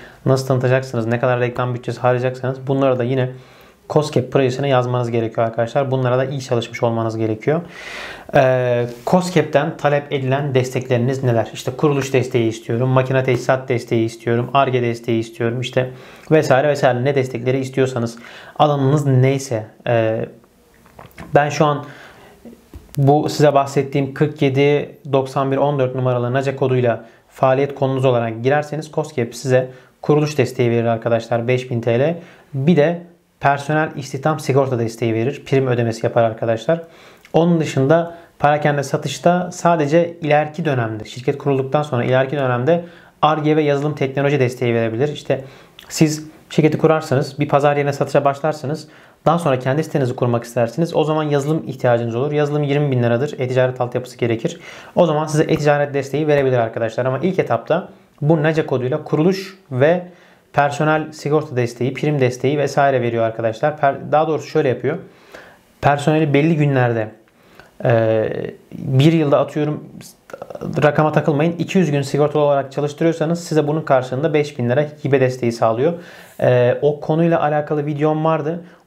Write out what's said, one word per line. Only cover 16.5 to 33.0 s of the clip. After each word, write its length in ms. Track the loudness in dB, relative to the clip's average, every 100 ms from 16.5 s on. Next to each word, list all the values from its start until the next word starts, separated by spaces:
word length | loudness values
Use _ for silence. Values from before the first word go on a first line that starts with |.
| 4 2
vesaire. 360 | 2 2 2
Ne 100 | 0
destekleri 440 | 0 -2 -2 -2 -2
istiyorsanız, 600 | -2 -2 -2 -2 -6 -8 -18 -20 -8 0
alanınız 480 | 2 2 2 2 2
neyse, 600 | 4 4 0 -4 -8 -8 -10 -2
e, 400 | 0 0 -2 -6 -12 _ _ _ _ -20 -20 -20 -20 0
ben 140 | 2 2
şu 160 | 2
an 200 | 0 0 -6 -18 -20 -20 -20 -20 -20 -20 _ -20 -10 0
bu 320 | 4 4 2
size 260 | 2 4
bahsettiğim 600 | 4 0 -2 -2 -2 -4
kırk 280 | -2 -2 0
yedi 560 | 0 2 2 2 -2 -12 -2
doksan 400 | -2 0 -2 -2
bir 40 | 0
on 220 | 0 0
dört 160 | -2
numaralı 380 | 0 0 0 0
nace 240 | -2 -2 -2
koduyla 480 | 0 2 0 0 -6 -20 _
faaliyet 460 | 0 2 2 0
konunuz 300 | -2 -2 0
olarak 380 | 2 2 0 -2
girerseniz 480 | 0 0 -2 -8 -8
koskep 440 | -6 -6 -4 -6
size 340 | -4 2 2 2 -8 -20 _
kuruluş 360 | 0 2 2 0
desteği 320 | -2 0 0
verir 140 | 2
arkadaşlar, 640 | 0 0 0 0 0 -2 0
beş 220 | -2 -2
bin 100 | -4
T 200 | 0 2
L. 160 | 0 -2 -10 -20 _
Bir 220 | -2 2 4
de 260 | 4 0